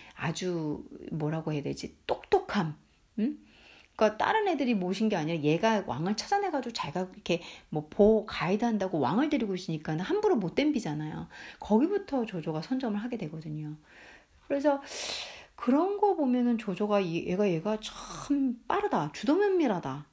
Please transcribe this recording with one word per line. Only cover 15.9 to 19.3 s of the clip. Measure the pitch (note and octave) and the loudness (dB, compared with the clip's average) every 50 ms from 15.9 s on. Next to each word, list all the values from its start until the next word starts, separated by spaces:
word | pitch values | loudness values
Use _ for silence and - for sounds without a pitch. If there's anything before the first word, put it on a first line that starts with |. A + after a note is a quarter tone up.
| G#4 G4+ | 2 2
거 | G#4 G4+ F#4 | 4 4 4
보면은 | E4 C#4+ B3+ B3 B3 A#3+ A#3+ A#3 | 4 2 2 4 4 4 2 2
조조가 | A3 - G3+ F3+ - G#3 G#3 G#3 G3+ | 0 0 -4 -2 0 2 4 4 4
이, | G3 E3 E3 E3+ - | 4 2 0 -2 0
얘가, | - F3+ F#3+ G#3 | 0 2 2 4
얘가 | G3 E3+ D#3+ F3 G#3 A3 G#3+ | 4 2 2 0 -2 -2 -2
참 | - - - - - - - - - - C#4+ C#4+ C4+ B3+ A#3+ - _ | -4 -10 -12 -12 -14 -12 -12 -10 -2 0 0 2 2 0 0 -2 _
빠르다, | - - G4+ G#4 G4 C4+ F#3 D3 D3+ - | -2 0 0 2 2 2 2 0 0 -4
주도면밀하다. | - - A#3 | -2 2 2